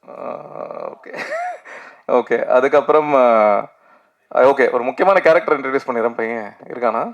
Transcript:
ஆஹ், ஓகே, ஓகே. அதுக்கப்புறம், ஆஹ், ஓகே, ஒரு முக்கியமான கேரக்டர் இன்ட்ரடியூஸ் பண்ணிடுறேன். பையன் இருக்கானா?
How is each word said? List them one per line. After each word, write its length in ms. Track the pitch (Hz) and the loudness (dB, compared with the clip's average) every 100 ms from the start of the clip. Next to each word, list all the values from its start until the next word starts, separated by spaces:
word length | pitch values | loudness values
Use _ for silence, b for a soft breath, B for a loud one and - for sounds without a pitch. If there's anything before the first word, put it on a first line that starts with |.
ஆஹ், 800 | - - - - - - - - - | -20 -14 -12 -12 -14 -14 -12 -10 -12
ஓகே, 260 | - - - - 622 719 698 - B B B - | -14 -16 -12 -10 -8 -8 -12 -16 B B B 0
ஓகே. 340 | 127 117 117 117 | 0 2 -2 0
அதுக்கப்புறம், 680 | 127 135 147 135 151 151 139 | 0 2 2 4 2 4 2
ஆஹ், 480 | 123 113 107 101 110 _ b b b _ _ | 4 4 4 2 -2 _ b b b _ _
ஓகே, 400 | - 127 139 123 | 2 4 4 2
ஒரு 120 | 127 | 0
முக்கியமான 360 | 123 131 180 190 | -4 0 2 4
கேரக்டர் 380 | 170 165 170 151 | 4 2 2 -2
இன்ட்ரடியூஸ் 300 | 135 135 - | -2 -4 -4
பண்ணிடுறேன். 280 | 120 117 117 | -2 -2 -4
பையன் 380 | 113 117 104 - - | -6 -6 -10 -10 -10
இருக்கானா? 360 | - 120 110 190 | -2 -2 -2 -4